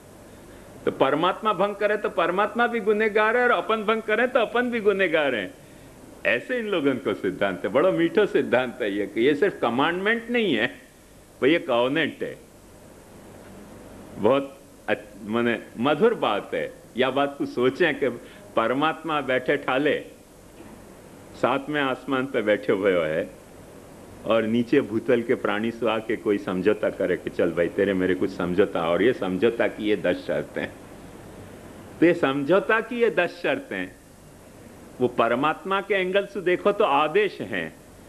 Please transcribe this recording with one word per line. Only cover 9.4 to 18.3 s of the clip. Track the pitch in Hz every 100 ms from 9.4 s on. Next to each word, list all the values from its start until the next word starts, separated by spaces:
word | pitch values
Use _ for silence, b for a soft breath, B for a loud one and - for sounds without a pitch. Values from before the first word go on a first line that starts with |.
| 196 -
commandment | 120 120 156 180 196 233 226
नहीं | 240 202 113
है, | 120 - - - - - - -
पर | 127
ये | 170
covenant | 127 120 123 156 131 -
है। | 78 64 - - - - - - - - - - - - - - - - - -
बहुत | 104 139 139 - - - -
अच-, | 107 - 101 104
माने | 117 120 113 - -
मधुर | 127 139 226
बात | 180 131 101 -
है। | 85 71 - - 113
या | 127
बात | 135 143 -
को | 143
सोचें | 123 131 135 170 139
कि | 131 117 B